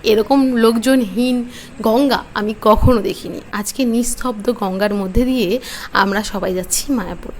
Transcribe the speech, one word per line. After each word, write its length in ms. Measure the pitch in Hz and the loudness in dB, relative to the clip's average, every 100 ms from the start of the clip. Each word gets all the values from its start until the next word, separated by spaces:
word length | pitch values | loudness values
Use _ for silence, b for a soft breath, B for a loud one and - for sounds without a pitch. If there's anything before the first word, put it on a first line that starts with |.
| - | 2
এরকম 280 | 214 214 277 262 240 | 2 4 4 4 4
লোকজনহীন 720 | 226 226 240 262 208 190 247 247 240 B B - 226 | 4 4 2 2 2 0 0 0 -4 B B -4 0
গঙ্গা 320 | 233 285 220 - 220 | 2 2 0 -2 -4
আমি 140 | 208 208 220 | -4 0 4
কখনো 320 | 214 - 240 196 | 6 6 4 0
দেখিনি। 300 | - - - - 202 | -6 -10 -12 -8 -8
আজকে 220 | 208 - 254 | -6 -2 0
নিস্তব্ধ 520 | 226 240 240 254 214 202 226 | 2 -2 -4 -6 -4 -4 -2
গঙ্গার 320 | 196 185 208 202 | -4 -2 -2 0
মধ্যে 220 | 190 202 254 | 0 2 2
দিয়ে 200 | 254 180 247 B B B 202 | 0 0 -2 B B B 0
আমরা 200 | 196 196 202 | 0 0 -4
সবাই 200 | 202 185 185 | -4 -4 -4
যাচ্ছি 260 | 185 - - 254 | -2 -4 -2 -4
মায়াপুর 360 | 180 175 - | -4 -10 -12